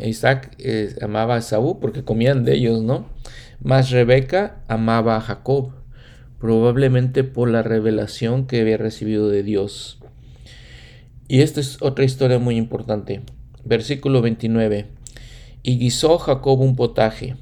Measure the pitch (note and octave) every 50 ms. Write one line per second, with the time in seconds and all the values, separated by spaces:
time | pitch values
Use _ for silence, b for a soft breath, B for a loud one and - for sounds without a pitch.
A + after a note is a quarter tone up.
0 | - A2+ A2 - - B2 C3+ C3+ - - - - - B2+ A2+ A2 G#2+ F#2+ - -
1 | - G#2 G#2 G#2+ A2+ A2+ B2 A#2 A2+ - G#2+ G#2+ A#2+ D3+ F#3+ - - B2+ - C3
2 | - - G#2+ A2+ A#2 B2+ C#3 B2+ A#2+ C3 C3+ C#3 B2+ A2+ A2+ A2+ A2 A2+ C3+ E3+
3 | - - B B B B B B B B B B - - C3 C3 C3 C3 B2+ B2
4 | A#2+ A#2+ B2+ C3+ C3 C3 F3 F#3 G#3 G3+ - - - - A2+ A2+ A2+ A2+ A2+ A2+
5 | A2 A#2 A2+ A2 A2+ - G2+ - - B2 C3+ C#3 C3+ C3 - - B B B B
6 | B B B B B B - - - A2+ A2+ A2+ A2+ A#2+ A#2+ B2 C3+ C3 B2+ B2
7 | B2+ B2+ B2+ C#3 C3 C3 - B2 A#2+ A#2+ A2+ A2+ A2 A2 A2+ A2 G#2+ A2+ A2 A2
8 | G#2 G#2+ - - B2 A2+ A#2+ C3 C3+ C3 B2+ A#2 A2+ A2 A2 G#2+ A2 A2 A2 -
9 | G#2+ G#2+ G#2+ G#2 G#2 G#2 G2+ G2+ G2 G#2 G#2+ G2 G2 G2+ - - - - - -
10 | - - B B B B B B B B B B B B B B B B B B
11 | B B - - - - C3+ C3 D3 D#3 - D3+ C#3 - - - - D3 C#3 -
12 | C#3 C3 C3 - C#3 B2+ B2+ A#2+ B2 B2 A#2 A2+ A2+ A2 A2+ A2 - - G#2+ G#2+
13 | G2 - G2 G2 - - - - - - - - - - A#2 A2+ - - D#3+ C3+
14 | - C#3+ C3+ B2+ A#2 A#2 A2+ - - A2+ A2+ A2+ A2+ G#2+ G#2 G2+ G#2 - - -
15 | B B B B B B B B B B B B - B2 B2+ A#2+ B2 B2 A#2 -
16 | - D#3 E3 E3+ - D#3+ C#3 C3 - C#3 C3+ C3 C3 C3 C3 B2+ B2 A#2 - -
17 | A2+ A2 - - - - - -